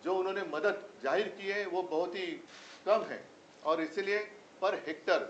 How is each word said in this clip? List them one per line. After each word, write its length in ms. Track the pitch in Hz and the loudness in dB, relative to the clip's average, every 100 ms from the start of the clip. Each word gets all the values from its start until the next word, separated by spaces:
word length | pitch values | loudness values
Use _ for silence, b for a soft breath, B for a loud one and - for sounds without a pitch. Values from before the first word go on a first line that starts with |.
जो 100 | 160 | 0
उन्होंने 280 | 185 185 196 | 0 2 -2
मदद 480 | 180 151 202 - - - | -2 2 2 0 -6 -4
जाहिर 260 | 131 165 214 | 0 2 2
की 200 | - 196 | -2 -2
है, 180 | 202 196 | -2 0
वो 160 | 175 | -2
बहुत 320 | 180 160 180 | 0 0 0
ही 120 | 202 180 151 - B B B - | -2 -4 -6 -12 B B B 2
कम 160 | 214 | 4
है 220 | 185 117 - - - - | 2 -8 -10 -20 -20 -6
और 160 | 151 165 | 2 2
इसीलिए 520 | 160 202 190 208 208 - - - | 2 -2 0 0 -2 -12 -20 -2
per 80 | 190 | 0
hectare 500 | 185 147 156 - 165 - | 0 -4 -6 2 2 2